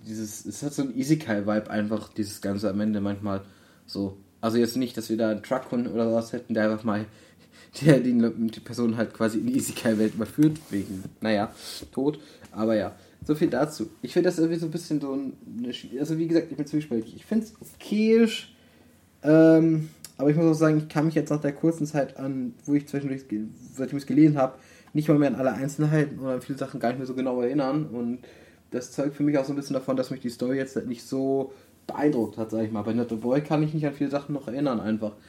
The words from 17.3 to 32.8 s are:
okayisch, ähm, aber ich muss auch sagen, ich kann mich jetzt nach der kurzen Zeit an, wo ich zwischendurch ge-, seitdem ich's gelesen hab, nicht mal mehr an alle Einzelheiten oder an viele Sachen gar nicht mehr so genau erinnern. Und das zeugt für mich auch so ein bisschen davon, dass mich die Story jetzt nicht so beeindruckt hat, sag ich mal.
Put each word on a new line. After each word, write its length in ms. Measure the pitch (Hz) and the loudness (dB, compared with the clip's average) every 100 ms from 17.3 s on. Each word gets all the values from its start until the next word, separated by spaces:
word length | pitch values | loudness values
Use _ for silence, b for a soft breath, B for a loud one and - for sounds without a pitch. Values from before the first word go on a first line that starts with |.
| 220 220 - | -2 -2 -10
okayisch, 960 | - - - 208 220 226 226 - - b b b b b _ _ | -20 -16 -4 2 6 6 6 2 -10 b b b b b _ _
ähm, 640 | 143 160 160 160 165 160 156 B - - | 6 8 10 8 6 2 -2 B -16 0
aber 120 | 143 | 2
ich 60 | 151 | 4
muss 100 | 165 | 4
auch 140 | 156 | 6
sagen, 180 | 156 156 | 4 4
ich 100 | 156 | 0
kann 180 | 160 160 | 0 2
mich 100 | 156 | 2
jetzt 160 | 151 | 0
nach 100 | 151 | 0
der 100 | 147 | -2
kurzen 360 | 143 160 165 151 | 0 0 0 0
Zeit 300 | 147 131 - | 0 -2 -4
an, 360 | 135 131 123 - - | -6 -4 -6 -8 0
wo 100 | 147 | 0
ich 120 | 143 | 0
zwischendurch 400 | 143 139 135 - | -4 -4 -6 -6
ge-, 200 | 107 110 - - | -6 -6 -12 -14
seitdem 240 | - 131 139 | -8 -6 -6
ich's 80 | - | 2
gelesen 320 | 131 156 143 | 6 8 6
hab, 220 | 135 B B B B 151 | 2 B B B B 0
nicht 140 | 151 | 4
mal 100 | 147 | 4
mehr 80 | 143 | 4
an 80 | 117 | 2
alle 180 | 131 | 0
Einzelheiten 640 | 107 135 151 151 156 147 127 | 0 -2 0 2 4 2 -2
oder 160 | 131 127 | -4 -4
an 60 | |
viele 160 | - 135 | -6 -6
Sachen 220 | 139 131 | -6 -2
gar 100 | 113 | -2
nicht 100 | 131 | -2
mehr 60 | 131 | -4
so 100 | 127 | -4
genau 260 | 131 123 | -2 0
erinnern. 460 | 123 143 131 151 151 | 0 2 0 0 -2
Und 320 | 117 120 123 B B B B _ | -4 -4 -6 B B B B _
das 220 | 123 - | -8 -6
zeugt 220 | - 139 - | -4 -4 0
für 80 | |
mich 140 | 147 147 | 2 2
auch 60 | |
so 80 | 135 | 0
ein 60 | 139 | -4
bisschen 160 | 143 | -4
davon, 240 | 131 131 131 | -4 -2 -2
dass 120 | 123 | -2
mich 120 | 127 | -6
die 80 | 120 | -8
Story 260 | 113 127 135 | -4 -2 -2
jetzt 220 | 135 113 - | -2 -4 -6
nicht 180 | 117 - | -8 -6
so 460 | 135 135 135 135 B B _ - | -2 0 0 -2 B B _ -10
beeindruckt 520 | - 147 131 107 - | 0 2 2 0 -4
hat, 120 | 110 | -4
sag 140 | 113 | -2
ich 80 | 107 | -2
mal. 100 | 107 | -2